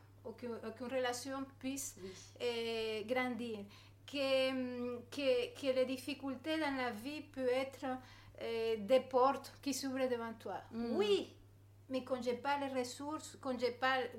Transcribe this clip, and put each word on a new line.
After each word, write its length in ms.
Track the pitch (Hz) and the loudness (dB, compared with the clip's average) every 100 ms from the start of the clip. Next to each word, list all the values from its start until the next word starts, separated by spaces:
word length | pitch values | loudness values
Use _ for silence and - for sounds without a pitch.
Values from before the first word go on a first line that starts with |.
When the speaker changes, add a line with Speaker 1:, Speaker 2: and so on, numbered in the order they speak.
| - - 233 | -20 -14 -14
Speaker 1:
ou 60 | |
que, 140 | 220 240 | -10 -8
ou 240 | 220 220 220 | -6 -8 -8
qu'une 100 | 247 | -2
relation 560 | 262 247 247 269 269 269 - | 0 0 -2 -4 -6 -6 -8
puisse, 360 | 262 277 - - | -6 -4 -6 -8
Speaker 2:
Oui. 60 | 381 - - - | -12 -12 -16 -4
Speaker 1:
euh, 600 | 247 233 233 226 220 214 214 | -2 -2 -2 -2 -2 -2 0
grandir. 540 | 254 254 226 240 208 196 - - - - | 0 2 -2 -4 -6 -10 -16 -20 -20 -8
Que, 460 | 277 269 262 262 | -2 4 4 4
hum, 500 | 262 254 247 247 240 - | 2 -2 -2 -4 -6 -8
que, 440 | 285 269 247 - - | 0 2 4 2 0
que 140 | 277 | 2
les 120 | 254 254 | 2 2
difficultés 760 | 262 - 285 269 262 311 320 | 0 -4 -4 -4 -4 0 2
dans 160 | 294 262 | 2 2
la 160 | 247 | 0
vie 300 | 208 262 302 | -2 -6 -8
peuvent 260 | 294 262 254 | -8 -2 2
être, 380 | 262 269 - 269 254 - - - - | 2 0 -2 -4 -4 -8 -18 -18 -8
euh, 340 | 233 226 226 220 | -4 -2 0 0
des 200 | 196 262 | 6 6
portes 540 | 254 254 269 269 - - | 6 6 6 6 -4 -6
qui 120 | 285 | -2
s'ouvrent 360 | 262 269 262 254 | -2 0 2 2
devant 240 | 233 233 226 | 2 -2 -8
toi. 180 | 214 180 - | -6 -6 -6
Speaker 2:
Mhm. 240 | 226 233 311 | -4 0 2
Speaker 1:
Oui, 360 | 415 381 - - - - - - - | 4 4 2 -10 -20 -20 -20 -20 -4
mais 140 | 262 | -4
quand 180 | 254 247 | -2 0
j'ai 120 | 247 | 0
pas 240 | 240 277 285 | 0 2 0
les 100 | 269 262 | 0 0
ressources, 580 | 247 - 285 302 - - | -2 -4 -6 -6 -8 -6
quand 180 | 269 247 | -4 0
j'ai 120 | 247 | 0
pas, 260 | 247 262 262 247 | 2 2 4 0